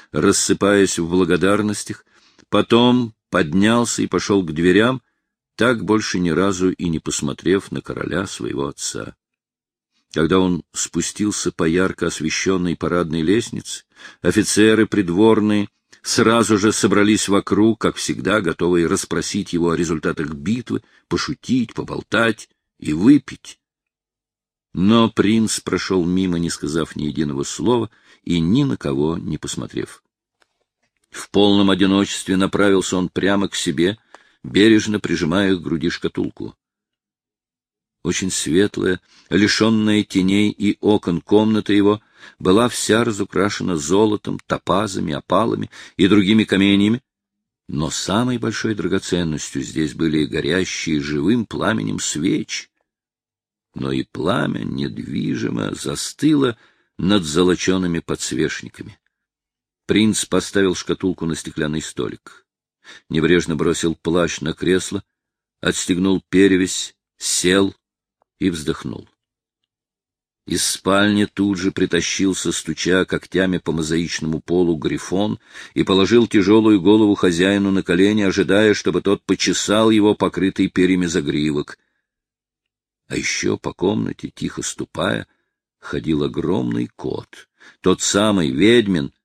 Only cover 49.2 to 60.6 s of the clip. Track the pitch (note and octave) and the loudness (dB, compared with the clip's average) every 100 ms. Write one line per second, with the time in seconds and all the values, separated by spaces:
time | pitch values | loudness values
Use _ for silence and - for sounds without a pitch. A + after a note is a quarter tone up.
49.2 | E2 D2 - C#2 C2 D#2 D#2 B1 D#2+ D#2 | -2 -4 -6 -8 -6 -4 -4 0 0 2
50.2 | C#2+ D2+ C#2 F2+ F2+ - D#2+ D2 C#2+ D2 | 0 -2 -2 -2 -2 -6 -4 -4 -2 -2
51.2 | D#2+ A#2+ G#2 - F2 A2 G#2+ G2 - D2 | 0 0 -2 -4 -2 -2 -4 -6 -6 -2
52.2 | E2 D3+ - - - _ _ _ _ _ | -2 -2 -4 -12 -14 _ _ _ _ _
53.2 | _ _ _ _ _ - C2+ C2+ - - | _ _ _ _ _ -10 -4 -4 -6 -4
54.2 | E2+ A#2+ - - G1+ C2+ C#2 - - C#2 | -2 0 -2 -4 -6 -6 -6 -8 -8 -6
55.2 | D#3 C2 - A1+ G1+ - C2+ C#2+ - - | -4 -4 -4 -4 -6 -6 -8 -8 -10 -2
56.2 | D3+ D3 C3 A2+ _ _ _ - F2+ G#2 | 0 2 0 -2 _ _ _ -4 0 2
57.2 | D#2 D#2 F2+ E2+ - F#2 F2+ E2 - D2 | 2 2 2 2 0 0 -2 -4 -6 -8
58.2 | - C2 D#2 - A1+ - - - _ _ | -6 -2 -4 -4 -14 -16 -20 -20 _ _
59.2 | _ _ _ _ _ _ - G#2+ G#2+ F#2+ | _ _ _ _ _ _ -2 2 2 0
60.2 | - F#2 - G2+ | -2 -2 -2 0